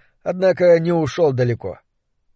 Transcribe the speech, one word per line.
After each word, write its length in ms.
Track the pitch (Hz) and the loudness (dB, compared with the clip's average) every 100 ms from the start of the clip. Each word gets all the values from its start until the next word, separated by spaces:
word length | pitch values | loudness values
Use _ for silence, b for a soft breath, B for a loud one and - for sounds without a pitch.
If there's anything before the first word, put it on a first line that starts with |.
| _ _ | _ _
однако 560 | 175 180 185 175 175 170 | -10 -2 0 2 4 4
не 120 | 165 | 2
ушел 400 | 170 147 - 160 | -2 -2 0 0
далеко. 480 | 127 123 117 95 - _ _ _ _ _ | 0 -2 -4 -8 -14 _ _ _ _ _